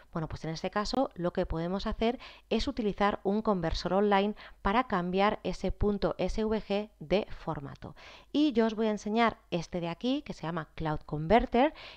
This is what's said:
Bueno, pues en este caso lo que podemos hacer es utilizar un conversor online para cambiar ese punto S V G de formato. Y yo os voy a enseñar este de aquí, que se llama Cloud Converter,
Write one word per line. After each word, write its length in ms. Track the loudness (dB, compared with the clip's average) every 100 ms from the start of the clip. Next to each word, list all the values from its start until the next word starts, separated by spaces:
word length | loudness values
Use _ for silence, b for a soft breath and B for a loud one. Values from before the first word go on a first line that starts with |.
| B
Bueno, 160 | -8 -6
pues 160 | -6
en 60 | -6
este 200 | -6 -4
caso 400 | -2 -2 0 -2
lo 180 | -2 -2
que 140 | 0 -2
podemos 420 | -2 -2 -2 -2
hacer 320 | 0 0 0 B B _
es 180 | -2 0
utilizar 540 | -2 -2 2 0 2
un 180 | 0 0
conversor 520 | 2 0 0 -2 0
online 420 | 2 4 4 2 -2 B B
para 220 | 0 2
cambiar 560 | 2 -2 0 2 2 2
ese 280 | -4 -4 -4
punto 420 | 0 0 2 0 0
S 260 | -2 0
V 180 | 0 -2
G 280 | 0 -2 -2 _
de 260 | 0 0 0
formato. 680 | -8 -8 -8 -8 -12 -16 -16 B B B
Y 180 | 2 2
yo 140 | 4 2
os 100 | 2
voy 120 | -2
a 40 |
enseñar 460 | -2 -2 2 2 0 _
este 300 | -6 -4 -6
de 80 | -6
aquí, 340 | -4 -2 -2
que 120 | -4
se 80 | -8
llama 260 | -6 -6 -8 -6
Cloud 240 | -4 -4 -4
Converter, 680 | -6 4 4 6 4 4 B B